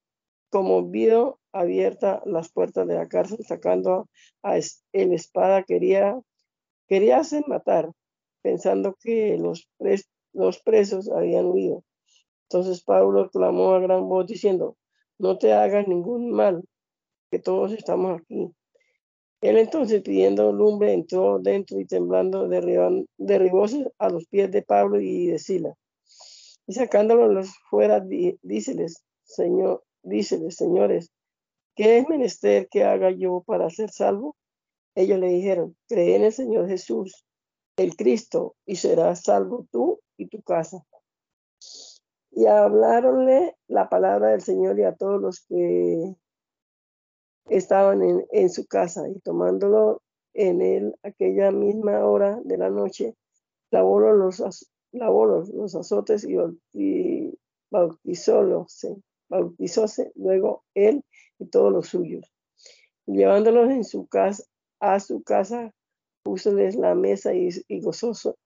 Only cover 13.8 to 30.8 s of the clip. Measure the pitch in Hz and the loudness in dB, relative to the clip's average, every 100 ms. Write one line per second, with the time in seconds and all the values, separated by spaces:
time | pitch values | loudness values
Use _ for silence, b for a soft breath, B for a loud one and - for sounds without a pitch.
13.8 | 185 185 190 185 180 196 208 185 - - | 2 0 0 -2 -2 -2 -2 -2 -4 -10
14.8 | _ _ _ _ 185 190 214 208 208 202 | _ _ _ _ -2 0 2 4 2 0
15.8 | 196 180 180 240 240 214 208 170 - _ | 0 -4 -4 -6 -4 0 0 0 -8 _
16.8 | _ _ _ _ _ - - 190 196 214 | _ _ _ _ _ -6 -2 -2 -2 -6
17.8 | - 180 185 170 - - 180 _ _ _ | -4 -2 -2 -4 -8 -8 -8 _ _ _
18.8 | _ _ _ _ _ _ 208 220 220 320 | _ _ _ _ _ _ 2 4 4 0
19.8 | 226 214 190 196 190 196 214 202 214 208 | 0 0 0 2 2 4 2 4 2 4
20.8 | 208 190 165 185 190 196 185 202 190 196 | 0 0 -2 0 0 2 0 -2 -4 -8
21.8 | 180 185 175 185 185 190 185 180 175 180 | -4 -4 0 0 0 -2 -2 -2 0 0
22.8 | 180 185 - _ 196 196 185 185 208 285 | 2 0 -4 _ -2 2 4 2 0 -2
23.8 | 262 - 196 170 170 196 196 202 - 202 | -8 -4 -4 -4 -4 -2 0 -2 0 2
24.8 | 196 202 190 185 175 160 - 185 151 - | 2 0 -2 -2 -2 -4 -4 -6 -6 -12
25.8 | _ _ _ B B B B B - 202 | _ _ _ B B B B B -12 -6
26.8 | 247 220 220 233 226 190 190 - _ 208 | 0 2 4 4 4 2 -4 -14 _ 2
27.8 | 214 208 190 190 175 - 180 214 233 208 | 2 2 -2 -4 -4 -4 -8 -8 -6 -6
28.8 | 170 170 _ _ _ - 175 185 190 - | -8 -10 _ _ _ -4 0 0 0 -4
29.8 | _ _ 180 208 202 175 160 175 - 180 | _ _ -6 -6 -4 -4 -6 -4 -2 2